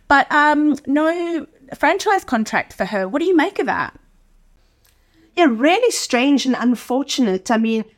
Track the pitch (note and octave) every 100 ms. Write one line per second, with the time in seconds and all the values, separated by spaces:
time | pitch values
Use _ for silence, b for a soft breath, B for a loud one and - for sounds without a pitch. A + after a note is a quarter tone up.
0 | - C#4 - D4 D4+ D4 D4+ C4+ - D4
1 | D#4+ F4 E4+ D#4+ - _ - - D4 F#4
2 | G#4+ G4 - A3+ A3 F3+ - - - G#3
3 | F#3+ C#4+ E4+ E4+ F#4 G4+ B3+ F3+ B2+ -
4 | _ _ _ _ _ _ _ _ b b
5 | b b b F4 D#4 A3 D4 G4 B4 -
6 | - A#3+ C#4 C4+ C4 A#3+ A#3 A#3 - B3+
7 | C#4+ - A3+ F#3 - A#3 A3+ A3 G#3+